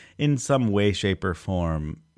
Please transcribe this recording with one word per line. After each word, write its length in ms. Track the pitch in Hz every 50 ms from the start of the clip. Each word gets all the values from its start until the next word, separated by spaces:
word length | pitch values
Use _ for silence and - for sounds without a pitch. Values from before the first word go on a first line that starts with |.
| - - _ -
in 180 | 151 147 143
some 320 | 127 - - 143 131 123 110
way, 240 | 98 104 101 104 95
shape, 320 | - - 101 95 - -
or 80 | 95 85
form 680 | - - - 95 90 87 82 80 78 76 78 80 - _ _ _